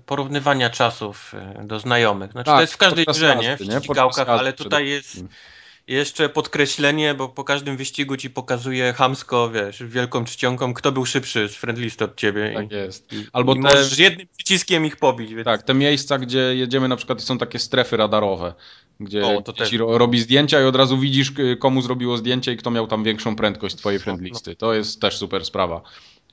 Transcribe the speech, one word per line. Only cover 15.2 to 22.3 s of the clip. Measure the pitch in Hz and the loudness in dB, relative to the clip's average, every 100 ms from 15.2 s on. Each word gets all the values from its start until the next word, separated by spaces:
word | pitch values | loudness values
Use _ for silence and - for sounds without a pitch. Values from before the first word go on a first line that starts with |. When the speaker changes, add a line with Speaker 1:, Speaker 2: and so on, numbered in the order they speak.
| 110 | -4
Speaker 1:
więc | 113 | -6
Speaker 2:
Tak, | 113 107 | 0 0
te | - | 2
miejsca, | 131 143 143 139 139 | 2 4 2 0 -2
gdzie | 123 131 | 0 0
jedziemy, | 127 127 127 131 131 | 2 0 0 0 0
na | 123 | -2
przykład | - 127 | -4 -6
są | - 123 | -4 -4
takie | 120 120 | -4 -6
strefy | - 127 120 113 | -2 0 0 2
radarowe, | 107 107 104 92 87 87 - - _ - | 2 2 0 -2 -6 -10 -20 -20 _ -18
gdzie | 104 104 101 | -6 -2 0
Speaker 1:
O, | 101 | 0
to | 104 | -2
Speaker 2:
dzieci | 113 110 | -4 -2
Speaker 1:
też. | 117 | 0
Speaker 2:
ro-, | 113 117 | 2 4
robi | 120 120 | 4 4
zdjęcia | 113 135 147 151 | 4 4 4 4
i | |
od | 135 127 | 4 4
razu | 135 131 | 2 2
widzisz, | 135 135 135 | 2 2 0
k-, | 139 131 123 | 0 -2 2
komu | 135 131 | 2 2
zrobiło | 120 127 123 120 | 0 -2 -2 -2
zdjęcie | 113 | 0